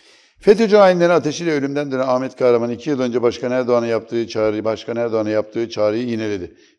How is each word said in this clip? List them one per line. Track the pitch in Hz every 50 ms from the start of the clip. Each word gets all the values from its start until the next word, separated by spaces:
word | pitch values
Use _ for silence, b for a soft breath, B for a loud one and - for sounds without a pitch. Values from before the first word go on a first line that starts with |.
| b b b b b b b b
"fetÖ'cü | - 190 214 190 208 185 208
hainleri | 208 196 185 180 175 170 170 175
ateşiyle | 156 131 151 139 160 170 165
ölümden | 151 143 135 139 139 147 147 139
dönen | 131 127 131
Ahmet | 131 127 127 135 127 -
Kahraman | - 131 123 120 113 117 120
iki | 120 - - 156
yıl | 143 127
önce | 127 120 113 123
Başkan | 117 120 113 - 131 123
Erdoğan'a | 127 127 127 117 120 117 117
yaptığı | 117 113 110 - - 117 117 113
çağrı-, | 107 - 110 107 110 107 110 104
Başkan | 110 110 104 - - 117
Erdoğan'a | 117 120 117 110 110 104 107
yaptığı | 107 107 104 - - 117 117 113
çağrıyı | - 110 107 107 107 117 127
yineledi. | 120 117 110 110 107 104 95 85 - b b b b b